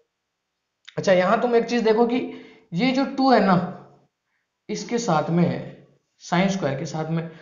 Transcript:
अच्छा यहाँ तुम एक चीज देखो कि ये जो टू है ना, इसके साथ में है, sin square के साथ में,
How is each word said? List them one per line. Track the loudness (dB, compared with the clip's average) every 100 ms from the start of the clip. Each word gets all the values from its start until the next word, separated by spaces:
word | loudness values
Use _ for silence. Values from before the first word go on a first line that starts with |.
| _ _ _ _ _ _ _ _ -14 -6
अच्छा | 2
यहाँ | 2 4 2
तुम | 2 2
एक |
चीज | 2 0
देखो | 2 2 2
कि | 0 -4 -12 -20 -20 -8
ये | -2 0
जो | 0 -2 0
टू | 4
है | 4
ना, | 4 2 0 -10 -20 _ _ _ _ _ _ _ -10
इसके | -10 -6 -4
साथ | 0 0 0
में | 0
है, | 0 -2 -10 -18 -20 _ _ _
sin | -4 0 0
square | 0 -4 -4
के | -8
साथ | -8 -4
में, | -6 -6 -16